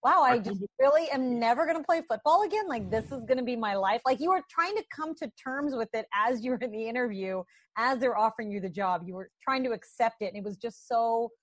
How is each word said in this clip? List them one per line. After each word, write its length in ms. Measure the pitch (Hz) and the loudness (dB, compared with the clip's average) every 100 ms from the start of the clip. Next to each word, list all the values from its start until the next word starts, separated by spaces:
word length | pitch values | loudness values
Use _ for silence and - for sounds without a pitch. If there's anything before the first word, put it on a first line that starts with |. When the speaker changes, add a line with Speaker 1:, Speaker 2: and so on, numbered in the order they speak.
Speaker 1:
"Wow, 200 | 247 349 | 4 6
I 80 | 262 | 6
Speaker 2:
I 60 | 247 | 4
Speaker 1:
just 140 | 190 | 0
Speaker 2:
couldn't 180 | 196 196 - | -6 -8 2
Speaker 1:
really 300 | 269 302 320 | 6 6 2
am 300 | 269 254 240 | -2 -2 0
never 260 | 233 240 320 | 2 2 2
gonna 180 | 330 | 0
play 180 | 302 330 320 | 0 0 0
football 360 | 214 294 339 | 0 4 4
again. 260 | 415 415 392 | 4 -2 -2
Like, 200 | 240 196 | -4 -2
this 220 | 220 214 | -4 -4
is 140 | 269 226 | -10 -2
gonna 180 | 254 | 0
be 140 | 247 240 | 0 -2
my 180 | 220 196 | -2 0
life." 260 | 190 226 254 | 0 0 0
Like, 160 | 269 | 0
you 80 | 320 | 2
were 140 | 370 - | 0 0
trying 260 | - 339 415 | -4 -2 -4
to 60 | - - | -6 -8
come 180 | 311 320 | -8 -6
to 140 | 262 | -10
terms 440 | - 262 262 294 262 | -10 -8 -4 -4 -4
with 140 | 220 | -4
it 120 | 220 220 | -4 -4
as 280 | 202 220 254 | 0 0 0
you 100 | 240 | -2
were 60 | 254 | -2
in 140 | 247 | -4
the 160 | 214 226 | -6 -4
interview, 560 | 240 247 196 190 190 185 _ _ - | -2 -2 -4 -4 -6 -8 _ _ -2
as 220 | 240 262 | 0 2
they're 180 | 254 - | 0 2
offering 320 | 220 220 220 | 0 0 -6
you 120 | 202 | -6
the 80 | 190 | -6
job. 320 | 160 190 180 175 | -2 0 0 -4
You 100 | 185 | -12
were 140 | 190 _ | -14 _
trying 200 | - 262 262 | -2 -2 0
to 60 | |
accept 500 | 220 - - 233 - | -4 -8 0 0 0
it, 60 | 202 | -6
and 100 | 196 | -6
it 60 | |
was 120 | 202 202 | -8 -8
just 320 | 233 - - | -10 -10 -2
so 440 | 233 233 226 233 _ | 0 2 2 -2 _